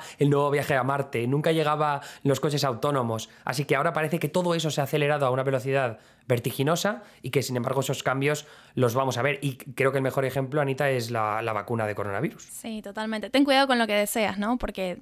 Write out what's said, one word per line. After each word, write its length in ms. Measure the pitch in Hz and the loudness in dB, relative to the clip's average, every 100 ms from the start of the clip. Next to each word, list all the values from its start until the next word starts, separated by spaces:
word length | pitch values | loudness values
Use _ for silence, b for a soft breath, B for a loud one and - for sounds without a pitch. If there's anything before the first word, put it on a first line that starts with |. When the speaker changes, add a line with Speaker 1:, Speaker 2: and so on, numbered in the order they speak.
| B B | B B
Speaker 1:
el 100 | 143 | 4
nuevo 220 | 143 143 | 4 2
viaje 240 | 143 131 135 | 0 2 2
a 80 | |
Marte, 420 | 127 139 135 117 120 | 2 0 -2 -2 0
nunca 260 | 143 165 | 2 2
llegaba 240 | 165 151 151 151 143 B B | 2 2 2 0 -2 B B
los 160 | 139 135 | 0 2
coches 240 | 156 143 | 2 0
autónomos. 680 | 135 113 147 139 117 113 - B - | 0 0 0 0 0 -2 -6 B -6
Así 200 | 123 139 | -4 0
que 100 | 139 | 2
ahora 180 | 160 | 2
parece 240 | 156 156 170 | 0 -2 -2
que 120 | 147 | 0
todo 260 | 180 175 170 | 0 0 0
eso 160 | 151 | 0
se 100 | 147 | -2
ha 40 | 135 | 0
acelerado 420 | 151 147 147 131 | 2 2 2 2
a 20 | |
una 140 | 131 | 2
velocidad 560 | 135 131 127 135 127 107 b b - | 0 0 0 0 0 -4 b b 0
vertiginosa 760 | 120 123 - 139 170 196 240 B B | 0 0 0 0 2 0 -4 B B
y 80 | - | -2
que, 140 | 135 | -2
sin 120 | 120 123 | 0 -2
embargo, 260 | 120 135 | -2 -2
esos 200 | 131 135 | -2 -2
cambios 460 | 143 131 143 147 - B B | -2 0 0 -2 -6 B B
los 220 | - 123 123 | 0 0 2
vamos 240 | 135 117 | 0 0
a 20 | |
ver. 160 | 135 139 | -2 0
Y 140 | 143 127 | -4 -6
creo 340 | - 120 135 | -10 0 0
que 80 | 135 | 2
el 40 | |
mejor 220 | 135 135 131 | 0 0 -2
ejemplo, 340 | 135 131 147 | -2 -2 -2
Anita, 300 | 139 135 143 | -2 0 0
es 220 | 131 113 | 0 -2
la, 320 | 117 107 107 | -2 0 -2
la 100 | 113 | -2
vacuna 320 | 107 101 117 107 | -4 -4 -2 -2
de 80 | |
coronavirus. 480 | 104 101 98 165 - | -2 -4 -4 -4 -6
Speaker 2:
Sí, 400 | - - 233 214 | -18 -14 -12 -10
totalmente. 480 | 202 208 220 220 202 | -10 -8 -6 -6 0
Ten 160 | 277 285 | 2 6
cuidado 220 | 269 269 | 6 4
con 100 | 240 | 4
lo 80 | 220 | 2
que 80 | |
deseas, 460 | 208 208 233 208 196 | 2 2 0 0 0
¿no? 180 | 208 247 | -2 -2
Porque 400 | 214 202 185 175 | -4 -4 -6 -6